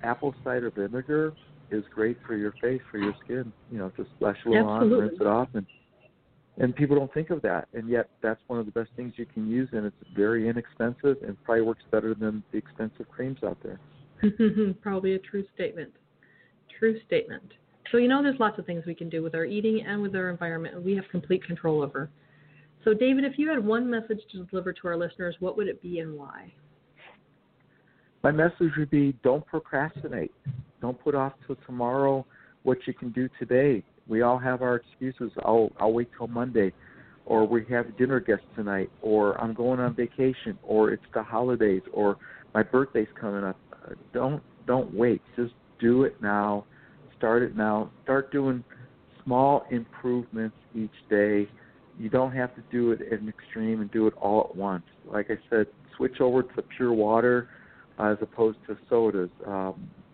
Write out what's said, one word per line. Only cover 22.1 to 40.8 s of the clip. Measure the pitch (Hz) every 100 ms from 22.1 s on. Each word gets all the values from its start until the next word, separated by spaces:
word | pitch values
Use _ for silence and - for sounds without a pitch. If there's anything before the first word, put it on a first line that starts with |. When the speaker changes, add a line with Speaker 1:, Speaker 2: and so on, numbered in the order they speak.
| _ _ _ _ - _ _
Speaker 2:
So, | 220
David, | 214 254 269
if | 277 277
you | 302
had | 294
one | 208 226 247
message | 226 220 214 -
to | 190 180
deliver | 185 180
to | 175 180
our | 170
listeners, | 170 - 180 160
what | 185 -
would | 196
it | -
be | 180 170
and | 160 147
why? | 139 - 180 - _ _ _ _ - - _ _ _ _ _ _ _ _ _ _
Speaker 1:
My | 139
message | 151 170 - 165 147
would | 147
be, | 147 139 131
don't | 127 143 -
procrastinate. | 160 - 135 156 143 - 107 78 _ - - - -
Don't | 120 127
put | 156
off | 143 135 - -
till | 131 -
tomorrow | 123 120 135 139 135 - _ - _
what | 131 127 -
you |
can | - 123
do | 120 127 -
today. | 120 123 143 110 - _ -
We | 110
all | 120 127
have | 127 127
our | 127 120
excuses. | - - 131 - 117 - -
"I'll, | 113 107 -
I'll | 107
wait | 117 120 -
till | 117
Monday," | 117 127 117 95 - - - - - -
or | 113 110
"We | 117 110
have | 123 117 101
dinner | 123 131
guests | - 101 - -
tonight," | 101 98 92 -
or | 110 107 104 -
"I'm | 113
going | 113 120 127
on | 123 120
vacation," | 117 - 131 127 113 98
or | - 107